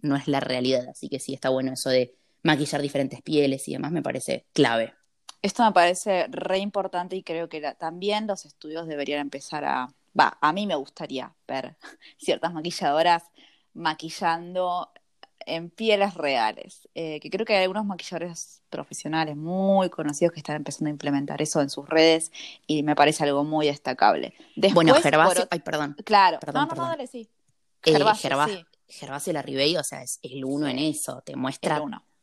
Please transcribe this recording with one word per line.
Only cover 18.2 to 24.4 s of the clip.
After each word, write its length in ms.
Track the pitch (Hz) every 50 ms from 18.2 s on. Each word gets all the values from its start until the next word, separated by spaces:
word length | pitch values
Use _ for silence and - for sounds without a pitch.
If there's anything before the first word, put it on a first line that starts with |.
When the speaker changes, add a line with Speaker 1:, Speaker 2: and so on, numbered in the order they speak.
| 170 175 170 - - - - _ _ _
Speaker 2:
profesionales 640 | - 156 147 - - - - 160 156 160 160 151 147
muy 540 | 147 151 165 180 190 190 196 196 190 185 175
conocidos 440 | - - 156 147 147 - 175 170 -
que 60 | 160
están 160 | 147 - 151
empezando 320 | 151 143 147 143 - 156 151
a 20 |
implementar 500 | 147 143 - 147 143 139 143 143 143 143
eso 220 | 151 151 - 165 143
en 80 | 139
sus 180 | - - 139 143
redes 420 | 160 160 160 165 160 165 160 - - - - - - - _
y 160 | - 156 151 147
me 120 | 151 147
parece 300 | 147 143 147 156 - 156
algo 200 | 143 139 143 143
muy 220 | 151 156 156 151
destacable. 680 | 147 143 143 - 131 127 - - 104 90 73 64 - - -